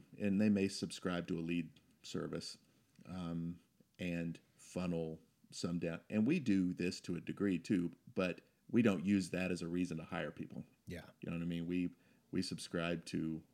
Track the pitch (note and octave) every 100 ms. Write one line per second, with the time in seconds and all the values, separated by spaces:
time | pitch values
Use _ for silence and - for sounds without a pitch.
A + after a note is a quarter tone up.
0 | - - G2+ G2 G#2+ G2+ G2 - F#2+ -
1 | F#2 F2 E2 E2+ E2 F2 D#2+ - _ _
2 | - E2+ D#2+ D#2+ - - _ _ _ -
3 | - F#2 E2+ E2+ E2+ F2 _ _ _ -
4 | F2+ E2+ E2+ E2 _ _ - F2+ F2+ E2+
5 | D#2+ D#2+ - _ _ - F2+ F2 E2 E2+
6 | - G#2+ A2 F3 A#2+ G2 F2+ F2 F2+ -
7 | - F2 - E2 G2+ F2 - F2+ F2 -
8 | - - F2+ E2+ - _ - A#2 A2+ F2+
9 | F2+ G2+ E2+ F2 F#2 F2+ E2+ F2 F2+ D#2+
10 | E2 E2+ D#2 - - - - _ - E2+
11 | - - - E2+ E2+ E2+ E2+ F2+ F2 -
12 | _ _ _ F#2+ F#2 E2+ - F2 E2+ E2+
13 | - D#2+ D#2+ D#2+ -